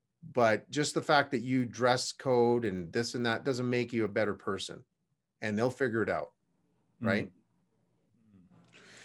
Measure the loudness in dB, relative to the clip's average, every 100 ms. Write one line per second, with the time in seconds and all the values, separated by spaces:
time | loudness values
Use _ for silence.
0 | _ _ -6 2 4 2 -2 -4 -2 -2
1 | 2 2 2 -2 0 -2 -2 0 2 2
2 | -2 -6 0 4 4 4 0 -4 -4 -4
3 | -4 -2 -2 -2 -2 -2 -2 -2 -2 -2
4 | -2 0 -2 -2 -6 -6 -8 -14 -20 _
5 | _ _ _ _ -4 0 0 0 -2 0
6 | 0 -2 -4 _ _ _ _ _ _ -6
7 | 0 0 -2 -12 _ _ _ _ _ _
8 | _ _ _ -20 -20 _ _ -20 -20 -20